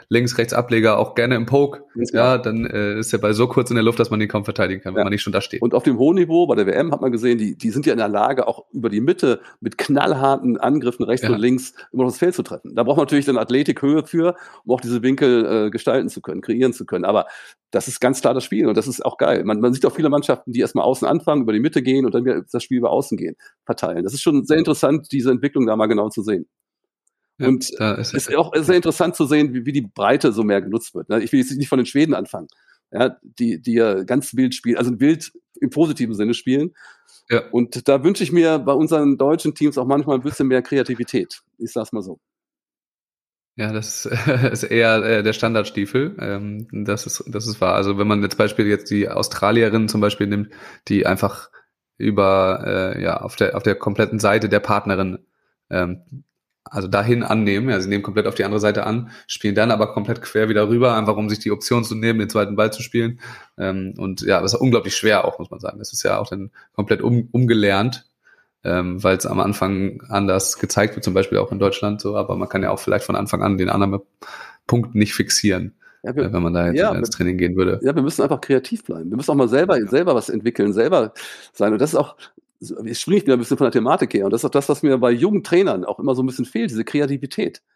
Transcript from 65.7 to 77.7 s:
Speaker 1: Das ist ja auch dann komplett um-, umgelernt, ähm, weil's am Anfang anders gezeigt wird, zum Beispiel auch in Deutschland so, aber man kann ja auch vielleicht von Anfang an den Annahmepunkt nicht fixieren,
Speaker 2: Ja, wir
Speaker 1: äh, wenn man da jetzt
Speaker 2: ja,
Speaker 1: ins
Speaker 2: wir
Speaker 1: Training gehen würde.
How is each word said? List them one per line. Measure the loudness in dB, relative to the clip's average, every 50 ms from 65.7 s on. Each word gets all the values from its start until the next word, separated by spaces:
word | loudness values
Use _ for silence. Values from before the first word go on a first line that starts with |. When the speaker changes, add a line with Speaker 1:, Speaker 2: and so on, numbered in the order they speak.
| -12 -12
Speaker 1:
Das | -14 -12
ist | -10 -4 -2
ja | -2 -2 -2
auch | -4 -6
dann | -8 -10 -10 -12 -16 -20 -20 _ _
komplett | -6 0 0 0 0
um-, | 2 2 2 0 0 0
umgelernt, | 0 2 4 4 4 4 4 2 2 2 0 0 -2 -6 -12 _ _ _ _ _ _ _ _ _ _ _ _
ähm, | -2 -2 -2 -2 -2 -4 0 2
weil's | 2 2 2 0
am | -2 0 0
Anfang | 0 0 0 0 -2 -2 0 -2 -2 -4 -4 -8 -12 -4
anders | -2 -2 0 2 0 0 0 -2 -4 -4
gezeigt | -4 -2 2 2 2 2 0
wird, | -4 -4
zum | 0 0
Beispiel | 2 0 2 0 0
auch | 0 -2
in | -2 0
Deutschland | 0 0 0 0 -2 -4 -4 -4
so, | -4 -4 -4
aber | -4 -4 -4 -4
man | -4 -6 -4
kann | -4 -4
ja | -2 -2
auch | -4 -4
vielleicht | -2 -2 -2 -2 0
von | -2 -4
Anfang | -4 -2 -2 -2 0
an | 0 0 2 2
den | 0 0
Annahmepunkt | 2 0 0 0 0 -2 -6 _ _ _ -20 -20 -18 -18 -20 -20 -20 _ _ 0 0 0 0 0 2
nicht | 2 2 2 2
fixieren, | -2 -2 0 0 0 2 2 0 0 -2 -6 -10 _ _ -20 _ _ -10
Speaker 2:
Ja, | -6 -4
wir | -2 -2
Speaker 1:
äh, | -2 0
wenn | 0 0
man | 0 2
da | 2 2 2
jetzt | 2 2
Speaker 2:
ja, | 2 2 0
Speaker 1:
ins | 0 -2 -4
Speaker 2:
wir |
Speaker 1:
Training | -2 -2 -2 -2 0 2
gehen | 0 2 2
würde. | 2 2 2